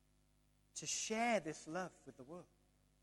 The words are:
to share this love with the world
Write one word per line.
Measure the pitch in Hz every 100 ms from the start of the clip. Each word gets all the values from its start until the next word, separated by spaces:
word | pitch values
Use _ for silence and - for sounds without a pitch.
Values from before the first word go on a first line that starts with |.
| _ _ _ _ _ _ _
to | - 151
share | - - 220 240 214
this | 156 151 -
love | 170 175 -
with | - 127
the |
world | 127 175 147 _ _ _ _ _